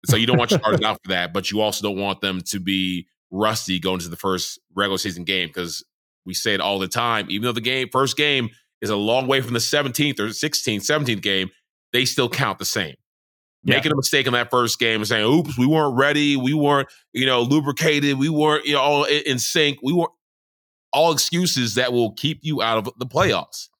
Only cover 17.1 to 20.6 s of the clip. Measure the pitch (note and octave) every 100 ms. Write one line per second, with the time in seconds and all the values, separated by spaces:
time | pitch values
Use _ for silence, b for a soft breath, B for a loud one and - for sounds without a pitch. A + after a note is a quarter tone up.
17.1 | B2 C3 B2+ A#2+ D3+ C#3 C3+ D#3+ D3 C#3+
18.1 | C3+ D3 D3+ D3+ D3+ D3 C#3+ C#3 C#3+ D3
19.1 | D3 D3 B2+ - E3+ D3 C#3+ B2+ F3 E3+
20.1 | _ _ _ _ _